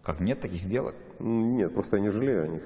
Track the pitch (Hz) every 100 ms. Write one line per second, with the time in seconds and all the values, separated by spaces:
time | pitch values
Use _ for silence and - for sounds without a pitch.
0 | - 80 92 143 110 87 95 120 - -
1 | - - 117 113 113 123 90 85 98 104
2 | 104 101 135 107 78 80